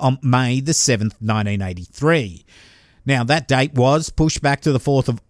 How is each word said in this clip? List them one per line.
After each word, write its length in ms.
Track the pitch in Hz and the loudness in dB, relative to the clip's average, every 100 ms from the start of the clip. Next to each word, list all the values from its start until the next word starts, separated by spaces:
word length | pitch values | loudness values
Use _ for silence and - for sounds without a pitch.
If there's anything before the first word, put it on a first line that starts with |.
on 180 | 131 135 | 0 0
May 400 | 135 123 127 127 | 0 0 0 -2
the 140 | 139 | -2
seventh, 400 | 156 - 113 107 - | 0 0 0 -2 -4
nineteen 420 | 110 110 101 101 | -4 -2 -2 -4
eighty-three. 840 | 95 90 87 - 147 165 104 80 _ - - _ _ _ 135 | -6 -8 -14 -2 0 0 -2 -10 _ -20 -20 _ _ _ -2
Now, 160 | 131 | 0
that 240 | 120 156 127 | 2 0 0
date 280 | 131 147 | 0 0
was 360 | 127 127 151 160 | 2 2 2 0
pushed 320 | - 156 - | 0 0 0
back 200 | 143 139 | -2 0
to 100 | 156 | 0
the 80 | 131 | 0
fourth 280 | - 135 - | 2 0 0
of 140 | 117 | -4